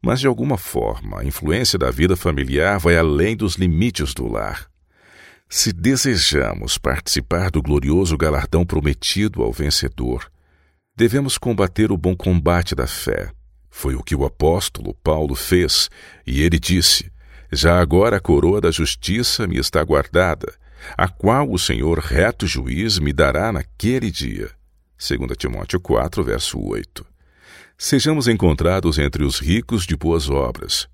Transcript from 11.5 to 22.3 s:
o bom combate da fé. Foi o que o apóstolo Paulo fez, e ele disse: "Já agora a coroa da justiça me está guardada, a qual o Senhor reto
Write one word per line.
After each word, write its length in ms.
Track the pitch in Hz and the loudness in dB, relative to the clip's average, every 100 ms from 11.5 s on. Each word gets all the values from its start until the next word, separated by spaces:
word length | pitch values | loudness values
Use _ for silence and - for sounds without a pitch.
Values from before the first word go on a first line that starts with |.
| 107 95 - 110 | 0 0 2 0
o 60 | 98 | 2
bom 180 | 85 | 0
combate 600 | 92 - 90 73 87 82 | 0 2 2 2 0 0
da 120 | - 60 | -4 -4
fé. 440 | - - 50 50 - - _ _ | -4 -4 -4 -6 -12 -20 _ _
Foi 240 | - - | -8 -6
o 80 | 65 | -6
que 120 | - | -4
o 120 | 76 69 | -2 -2
apóstolo 680 | - 76 87 - - 50 - | 2 2 2 -2 -8 -10 -6
Paulo 320 | - 78 76 | 0 0 0
fez, 540 | 67 - 90 80 - - - - - - | -4 2 2 4 0 -2 -6 -20 -16 -4
e 160 | 65 | 2
ele 160 | 80 85 | 4 2
disse: 520 | - 90 - - - - - - - | 2 2 4 2 0 -18 -20 -20 -8
"Já 300 | - 82 87 | 2 4 4
agora 380 | 87 85 107 104 | 4 4 4 2
a 20 | |
coroa 400 | - 73 80 101 | 4 4 4 4
da 100 | 82 | 2
justiça 760 | 80 78 - - 101 120 - 104 | 0 -2 -2 -2 -2 0 -2 -2
me 100 | 85 | -2
está 260 | - - | 0 -2
guardada, 680 | 76 76 69 85 90 76 - - - - - - | 2 0 2 2 2 0 -6 -14 -20 -20 -16 -2
a 120 | 87 | -2
qual 420 | - 95 127 143 | 0 2 2 2
o 80 | 92 | -2
Senhor 400 | - 57 71 82 | -2 -2 0 -2
reto 480 | - - 101 | -2 2 2